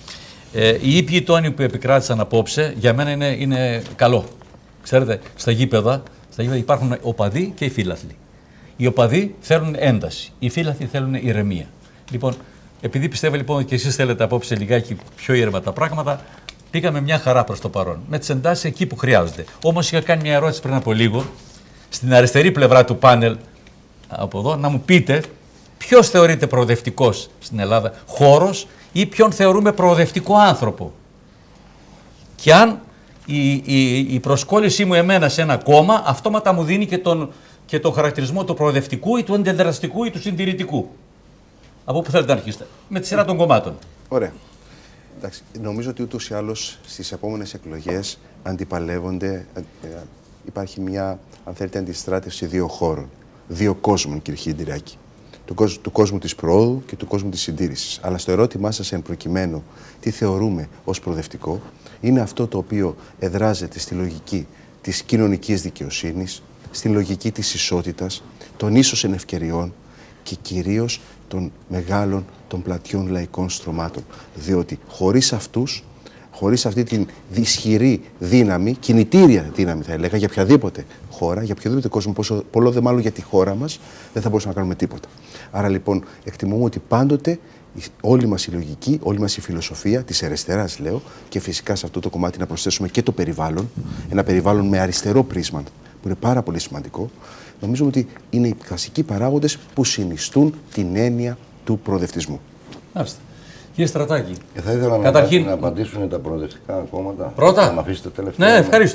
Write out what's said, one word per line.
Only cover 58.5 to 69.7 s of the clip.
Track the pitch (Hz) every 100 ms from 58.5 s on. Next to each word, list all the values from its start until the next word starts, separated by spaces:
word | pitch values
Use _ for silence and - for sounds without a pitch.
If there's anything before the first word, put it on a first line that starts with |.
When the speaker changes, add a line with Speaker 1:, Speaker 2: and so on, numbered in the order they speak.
| 95 104
Speaker 2:
σας | 107 95
εν | 92
προκειμένου, | 78 85 80 90 90 78 - - - -
τι | 117
θεωρούμε | - 104 95 110 87 78 -
ως | - 95
προοδευτικό, | - 80 78 - - 92 - - - -
είναι | 117 131
αυτό | 107 - 117
το | 98
οποίο | 87 104 92 76 - -
εδράζεται | 95 95 107 92 82 -
στη | -
λογική | 90 90 78 - 95 73 - - -
της | - 92
κοινωνικής | - 113 107 92 - 101
δικαιοσύνης, | 85 - 69 - 82 82 92 - - - -
στη | - 117
λογική | 104 92 95 113
της | 107 104
ισότητας, | 85 - 90 87 80 92 - - - - -
των | 107 113
ίσων | 131 120 98
ευκαιριών | 95 - 87 82 85 87